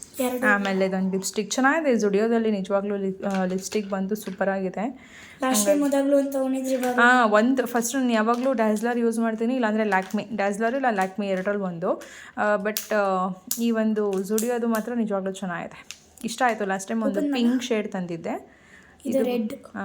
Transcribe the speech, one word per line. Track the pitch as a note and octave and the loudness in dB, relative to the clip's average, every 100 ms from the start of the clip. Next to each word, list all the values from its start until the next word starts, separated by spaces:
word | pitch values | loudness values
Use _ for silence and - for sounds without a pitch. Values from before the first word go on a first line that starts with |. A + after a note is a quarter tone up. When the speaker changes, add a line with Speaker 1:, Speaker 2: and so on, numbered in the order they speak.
| - - | -16 -4
Speaker 1:
ಎರಡು. | B3 B3+ G#3+ | -2 2 4
Speaker 2:
ಆಮೇಲೆ | G3+ G3 F#3+ F#3+ | 4 2 2 2
ಇದೊಂದು | F#3+ F#3+ | 2 0
ಲಿಪ್‌ಸ್ಟಿಕ್ | F#3+ F#3+ - G3+ | -2 -2 -4 -2
ಚೆನ್ನಾಗಿದೆ | - C4 D#4+ D4+ A3+ G3+ | 2 4 4 2 2 2
Zudio-ದಲ್ಲಿ | G3 A3+ A#3 A3 | 2 2 2 2
ನಿಜವಾಗ್ಲೂ | G3+ F#3 G3 G3+ G3+ | 0 0 -2 0 -2
ಲಿಪ್-, | G3 F#3+ G3+ | -2 -4 -2
ಆ, | F#3+ | 0
ಲಿಪ್‌ಸ್ಟಿಕ್ | F#3 F#3 F#3+ G#3+ G3 | 0 -2 -2 -4 -2
ಬಂದು | G3 F#3+ | -4 -2
ಸೂಪರ್ | G#3+ G#3 F#3+ G3 | -4 -6 -2 -2
ಆಗಿದೆ. | G3 F#3+ F#3 A#3 - - - - - | 0 -2 -4 -6 -8 -18 -20 -20 -4
Speaker 1:
ಲಾಸ್ಟ್ | C4 A3 D4+ | 0 2 4
ಟೈಮ್ | D4 | 4
ಹೋದಾಗ್ಲೂ | C#4+ C#4 C#4 C#4+ | 4 2 4 4
ಒಂದು | C#4 | 2
ತೊಗೊಂಡಿದ್ರಿ | C#4 C4 C4 C4 | 0 -2 -2 0
ಇವಾಗ. | C4 B3 | 0 0
Speaker 2:
ಹಾ, | A#3+ A#3+ B3+ A3+ | 4 6 6 6
ಒಂದು | G#3 A#3+ B3+ A#3+ | 6 4 2 0
ಫಸ್ಟ್ | A#3+ A#3 C4+ | -2 -2 0
ನಾನು | B3+ | 2
ಯಾವಾಗ್ಲೂ | A3+ G#3+ A#3+ C4 | 2 2 2 0
Dazzler | B3+ A3 G#3+ A#3 A#3+ | 2 2 2 0 0
ಯೂಸ್ | A#3 A3 | 0 0
ಮಾಡ್ತೀನಿ, | A3+ A3 A#3 | -2 0 -2
ಇಲ್ಲಾಂದ್ರೆ | C4 A3 G#3+ | 0 0 0
Lakme. | G#3+ F#3+ F#3+ G#3 | 2 2 0 -6
Dazzler | G#3 G#3 G3+ G3+ A3+ C4+ | -4 -2 -2 0 0 0
ಇಲ್ಲ | C4 | 0
Lakme | G3+ F#3 G3+ | 0 -2 -2
ಎರಡರಲ್ಲಿ | G3+ F#3 F#3+ G3+ | -2 -2 0 -2
ಒಂದು. | F#3+ E3+ F#3+ D#4+ - - - - | -4 -4 -2 -4 -6 -18 -14 -2
ಆ, | G#3 G#3 | 0 0
but, | G#3 G#3+ - | 0 -4 -2
ಆ, | G#3+ G3 F#3 F#3+ F#3 - - | 0 0 0 -2 -6 -8 -2
ಈ | A#3 | 0
ಒಂದು | A3+ A3 G#3+ G#3 | 2 0 0 -2
Zudio-ದು | F#3+ F#3+ G#3+ A#3 A#3+ A#3 | -2 -2 -2 -2 -2 0
ಮಾತ್ರ | A3 A3 | -2 -2
ನಿಜವಾಗ್ಲೂ | A#3+ G#3 G3 F#3+ | -4 -2 -2 -4
ಚೆನ್ನಾಗಿದೆ, | F#3+ F#3+ E3+ - - - - - - | -6 -6 -6 -10 -14 -18 -20 -20 -10
ಇಷ್ಟ | A3 - B3+ | -8 0 0
ಆಯ್ತು. | A3 | 2
ಲಾಸ್ಟ್ | G3 G3 - | -2 -4 -2
ಟೈಮ್ | A3+ | -2
ಒಂದು | G#3+ G3 | 0 0
Speaker 1:
ಓಪನ್ | D4 | 0
ಮಾಡು. | C4+ | 2
Speaker 2:
ಪಿಂಕ್ | A#3+ B3+ | 2 2
ಶೇಡ್ | - A3 G#3 | 0 -2 -2
ತಂದಿದ್ದೆ. | F#3+ F3 E3+ F#3+ D#4 - - - - - - C4+ | -4 -6 -6 -6 -8 -10 -20 -20 -20 -20 -12 -2
Speaker 1:
ಇದು | C4 | 0
Speaker 2:
ಇದು | |
Speaker 1:
ರೆಡ್. | B3 A#3+ G#3+ C#4 - | 2 0 -2 -6 -12
Speaker 2:
ಆ, | G3+ | -8